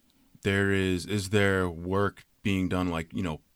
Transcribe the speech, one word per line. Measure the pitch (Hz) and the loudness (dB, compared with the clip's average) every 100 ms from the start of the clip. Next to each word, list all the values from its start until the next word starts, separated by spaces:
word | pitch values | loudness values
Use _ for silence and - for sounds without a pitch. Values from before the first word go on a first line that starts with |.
| _ _ _ - | _ _ _ -8
there | 101 98 98 | -2 2 2
is, | 98 92 90 80 | 2 2 0 -2
is | 104 95 | -4 0
there | 104 98 95 90 | 2 4 2 0
work | 82 87 95 101 - - _ | -4 -4 0 0 -2 -16 _
being | 110 95 92 | -2 0 0
done, | 92 90 | 0 -2
like, | 82 82 | -2 -6
you | - | -6
know, | 87 76 - | -6 -6 -12